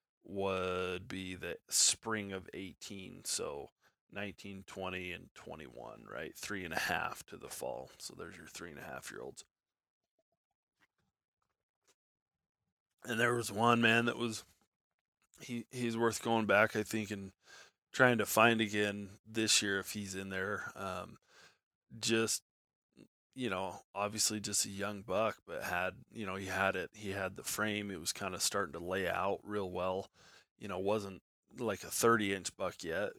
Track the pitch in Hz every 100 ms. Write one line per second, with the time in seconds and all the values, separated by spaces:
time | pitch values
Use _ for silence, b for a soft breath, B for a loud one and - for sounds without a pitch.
0 | _ _ - 98 98 95 92 90 90 92
1 | 92 92 92 92 85 - - - - -
2 | 113 107 101 95 - - 95 - - 98
3 | 95 92 - - 85 71 69 _ _ _
4 | _ 101 101 - 101 95 95 - 92 92
5 | 90 87 90 - - 78 69 60 57 53
6 | 52 55 80 - - 101 87 80 - 85
7 | - - - - - - 64 60 65 -
8 | - 87 87 92 80 - 87 71 80 69
9 | - 50 64 67 - _ _ _ _ _
10 | _ _ _ _ _ _ _ _ _ _
11 | _ _ _ _ _ _ _ _ _ _
12 | _ _ _ _ _ _ _ _ _ _
13 | 123 113 120 120 110 104 117 117 117 113
14 | 117 117 117 107 - _ _ _ _ _
15 | _ _ _ - - 120 110 127 120 113
16 | 117 110 117 113 107 101 110 110 104 110
17 | 101 104 95 - B B B _ _ -
18 | 127 117 101 - 113 113 107 104 104 101
19 | 98 95 110 110 110 - 104 98 92 107
20 | 101 95 98 95 98 101 - - 98 90
21 | 90 - b b b b _ _ _ 120
22 | 113 113 113 - - _ _ _ _ -
23 | - _ _ 131 123 95 95 - - 95
24 | 104 110 - 107 104 101 107 98 98 104
25 | 95 92 110 - - 69 92 90 92 98
26 | - - 101 95 95 95 98 92 85 104
27 | 104 98 95 98 - - 107 104 104 90
28 | 85 - 98 90 - 101 90 85 87 95
29 | 90 90 98 98 - 104 95 90 90 92
30 | - b b b b _ 104 92 98 107
31 | 98 90 - _ _ - 117 98 80 -
32 | 117 117 101 98 87 - 95 - 87 82
33 | 104